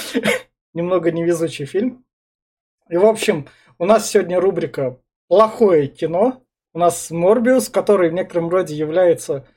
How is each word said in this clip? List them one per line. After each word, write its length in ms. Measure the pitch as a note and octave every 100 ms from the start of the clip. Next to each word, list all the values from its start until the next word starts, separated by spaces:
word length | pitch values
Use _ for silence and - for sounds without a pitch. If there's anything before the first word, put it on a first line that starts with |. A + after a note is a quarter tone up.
| - - G#3
<laughs> 420 | - - _ _
немного 360 | E3+ F3 F#3 E3
невезучий 540 | E3 E3+ E3+ E3 -
фильм. 400 | C#3+ F#3 B3 - _ _ _ _ _ _ _ _ _
И, 80 | E3+
в 100 | G#3+
общем, 420 | G#3+ - E3 C#3 _ _ _
у 60 | F3
нас 240 | A3 A3
сегодня 300 | G#3 F3 F3+
рубрика 580 | F#3+ E3+ D#3 - C3 - _ _ _
«Плохое 580 | F3+ A3 - G#3 D#3+ C#3
кино». 560 | - D#3 E3+ A#3+ - _ _ _
У 60 | E3
нас 320 | F3 E3+ -
«Морбиус», 580 | E3 F3+ A#3+ A#3 C4 -
который 420 | G3 G3 G3+ E3+
в 20 |
некотором 360 | F3 F#3 E3+ E3
роде 280 | F#3 E3+ D3+
является 720 | D3+ E3+ F3+ D#3+ - C#3 -